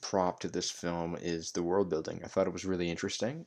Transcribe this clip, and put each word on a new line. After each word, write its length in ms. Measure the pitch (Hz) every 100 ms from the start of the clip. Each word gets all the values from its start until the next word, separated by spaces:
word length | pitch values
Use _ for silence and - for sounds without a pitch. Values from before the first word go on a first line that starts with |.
prop 380 | - 98 90 -
to 80 | 90
this 220 | 85 -
film 460 | - 87 85 85 85
is 320 | 85 82 80
the 100 | 90
world 260 | 85 95 92
building. 320 | 80 80 85
I 40 | -
thought 180 | 98 95
it 60 |
was 120 | 90
really 260 | 95 90 85
interesting, 560 | 85 98 - 113 160